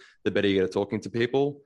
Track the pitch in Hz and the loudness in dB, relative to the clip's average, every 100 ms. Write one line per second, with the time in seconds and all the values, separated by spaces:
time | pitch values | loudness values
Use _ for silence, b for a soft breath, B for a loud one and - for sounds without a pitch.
0 | B B 107 101 101 98 92 101 101 107 | B B -2 0 2 2 2 0 -2 -4
1 | 104 120 120 135 143 143 | -6 -4 -2 0 -2 -4